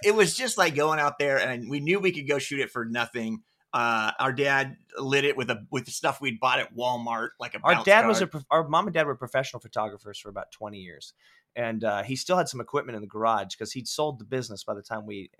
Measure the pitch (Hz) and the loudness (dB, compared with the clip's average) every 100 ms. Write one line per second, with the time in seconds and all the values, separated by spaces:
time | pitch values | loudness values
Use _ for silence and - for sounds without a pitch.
0 | 202 214 185 196 254 196 175 143 151 156 | 6 6 6 4 -2 2 2 4 2 4
1 | 147 - 143 135 123 123 117 143 147 190 | 2 2 2 4 2 -2 -4 -4 0 2
2 | 185 151 139 143 - 139 123 123 117 120 | 2 0 0 -2 -2 -4 -4 -4 -4 -2
3 | 117 120 113 110 _ _ _ 127 120 113 | -2 -2 -4 -6 _ _ _ 0 2 2
4 | 107 - 131 131 139 135 135 - _ - | 0 0 0 2 2 2 2 -6 _ -8
5 | 135 139 139 131 123 113 104 131 117 - | 0 2 4 0 -2 -4 -4 -6 -6 -2
6 | 156 - 139 113 131 131 - 117 123 123 | -2 0 -4 0 2 2 -2 -2 -2 -2
7 | 117 117 117 - 120 107 131 120 147 208 | -2 -4 -4 -8 -10 -2 2 4 6 6
8 | 226 214 180 151 - 156 156 160 202 165 | 6 4 0 -4 0 2 2 0 2 0
9 | 151 123 123 131 135 117 110 120 107 101 | 0 -2 -2 -2 -2 -6 -8 -4 -4 -6
10 | 104 101 104 98 - - 107 101 90 76 | -14 -16 -12 -12 -12 -12 -12 -12 -14 -16
11 | - - _ _ _ 120 117 113 110 101 | -20 -20 _ _ _ -6 -4 -2 0 0
12 | 104 131 - 180 160 123 110 147 127 110 | -2 -4 0 2 2 -4 -4 -4 -4 -8
13 | 104 107 113 107 95 - 110 131 123 - | -10 -2 0 2 -2 -8 -10 -8 -6 -2
14 | 151 127 110 131 113 101 - 104 - 110 | -2 -4 -6 -6 -6 -8 -8 -8 -6 -8
15 | 107 101 90 | -8 -10 -12